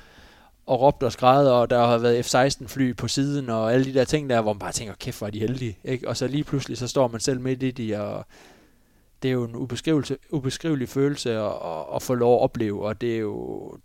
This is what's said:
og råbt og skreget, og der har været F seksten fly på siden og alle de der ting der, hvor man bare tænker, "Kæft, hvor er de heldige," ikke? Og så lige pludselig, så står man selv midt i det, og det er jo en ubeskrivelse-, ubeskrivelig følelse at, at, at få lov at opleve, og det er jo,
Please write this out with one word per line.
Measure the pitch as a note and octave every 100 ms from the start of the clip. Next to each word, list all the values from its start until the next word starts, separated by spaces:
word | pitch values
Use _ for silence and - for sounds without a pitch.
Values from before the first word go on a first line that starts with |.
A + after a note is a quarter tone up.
| - - - - _ _ -
og | B2+
råbt | C#3 -
og | B2
skreget, | - B2+ C#3 C#3
og | B2 A#2
der | A#2+ A#2+
har | A#2
været | A#2+ A#2+
F | A#2+
seksten | B2+ C3+ - A#2
fly | C3+ C3 A#2
på | A#2
siden | - C#3 C#3+ B2+
og | A2+ A2
alle | B2+
de | C3
der | C3
ting | B2 D3+ C#3
der, | A#2
hvor | G#2+
man | G2+
bare | -
tænker, | - A2+
"Kæft, | F#2 C3 -
hvor | G#2+
er |
de | G#2
heldige," | G#2+ B2+ A#2+ G2+
ikke? | - B2 -
Og | A#2
så | B2+
lige | C#3+
pludselig, | D3 C#3 B2+ A#2
så | A#2+
står | C#3+ B2
man | A2+
selv | - B2+
midt | B2+ B2+
i | C3
det, | B2+ A2 G#2
og | G#2 G#2 G2 - - - _ _ _ _ _ _
det | C3
er |
jo | B2+
en | A#2+
ubeskrivelse-, | A#2+ C3 A#2+ - D#3 B2 C3+ _
ubeskrivelig | D3+ C3 - E3 D3 B2
følelse | C3+ C#3 C#3+ B2
at, | A2 G#2
at, | - F2 D#2+ C#2
at | -
få | -
lov | B2 A#2+
at | A#2+
opleve, | B2+ A#2+ A2 G2+
og | G2+ G#2+
det | A#2+
er | A2+
jo, | G#2 G#2 B1 - - -